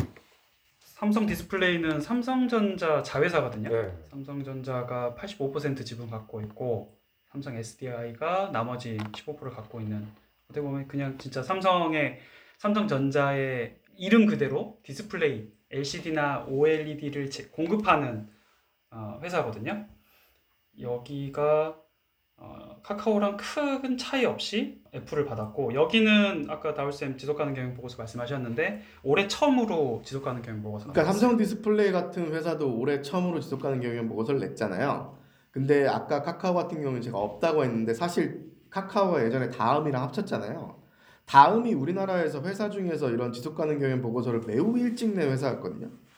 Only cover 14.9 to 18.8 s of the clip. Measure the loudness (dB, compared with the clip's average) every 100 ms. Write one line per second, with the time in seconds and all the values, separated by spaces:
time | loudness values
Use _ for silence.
14.9 | -14 -8 -2 0 0 -8 -18 _ -6 -6
15.9 | -6 -4 0 0 -2 -2 2 4 4 0
16.9 | -6 -6 -4 -6 -6 -10 -4 0 2 4
17.9 | 4 2 -4 -10 -16 _ _ _ _